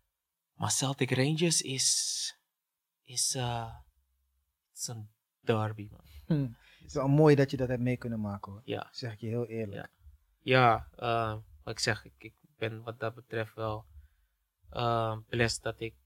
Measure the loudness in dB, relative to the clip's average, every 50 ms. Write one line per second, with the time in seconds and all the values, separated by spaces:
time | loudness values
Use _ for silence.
0 | _ _ _ _ _ _ _ _ _ _ _ -6 -2 -2 0 0 0 -2 0 -2
1 | 0 2 2 2 2 2 2 2 2 2 2 0 0 -2 -2 0 2 2 2 2
2 | 0 -2 -4 -4 -6 -8 -8 _ _ _ _ _ _ _ _ _ _ _ _ _
3 | _ -8 -4 -2 -2 0 0 -2 -2 -2 -2 -4 -6 -8 -12 -18 -20 _ _ _
4 | _ _ _ _ _ _ _ _ _ _ _ _ _ _ _ -10 -8 -8 -8 -10
5 | -12 -14 _ _ _ _ _ _ _ 2 2 2 0 -4 -6 -8 -12 -16 -16 -20
6 | -20 -20 -20 -18 -4 -2 -2 -2 -2 -4 -8 -14 _ -20 -20 _ -20 -8 -6 -2
7 | 2 4 6 8 8 8 8 8 6 2 0 -2 -2 -2 -2 0 0 0 0 -2
8 | -4 -6 -4 -4 -4 -4 -6 -8 -10 -14 -14 -14 -8 -8 -8 -8 -8 -10 -12 -10
9 | -10 -10 -10 -8 -6 -4 -4 -4 -4 -4 -4 -6 -6 -6 -8 -10 -12 -14 _ _
10 | _ -20 -20 _ _ _ _ _ _ 4 6 8 8 8 6 4 0 -8 -12 -6
11 | -2 0 0 0 0 -2 -4 -6 -10 -14 -20 -14 -12 -10 -6 -2 0 0 0 -2
12 | -6 -14 -20 _ -20 -20 -20 _ -20 _ _ _ -6 -6 -6 -6 -10 -10 -8 -6
13 | -6 -6 -6 -8 -12 _ -6 -6 -6 -6 -6 -6 -4 -4 -4 -6 -10 -16 -20 -20
14 | -20 _ _ _ _ _ _ _ _ _ _ _ _ -10 -4 -2 0 2 2 2
15 | 0 0 -2 -6 -8 -4 0 2 2 2 2 -2 -6 -8 -6 -6 -8 -10 -10 _
16 | _